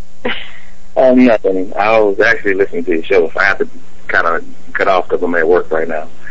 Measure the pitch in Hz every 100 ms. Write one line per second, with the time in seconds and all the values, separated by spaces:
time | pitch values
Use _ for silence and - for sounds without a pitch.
0 | - - - - - - - - - -
1 | 131 127 123 107 95 95 95 98 107 113
2 | 104 98 110 110 101 95 95 85 85 82
3 | - 98 80 - 98 95 - - - -
4 | - 98 87 82 - - - - 98 92
5 | - 85 87 85 80 87 - 80 80 80
6 | 78 - -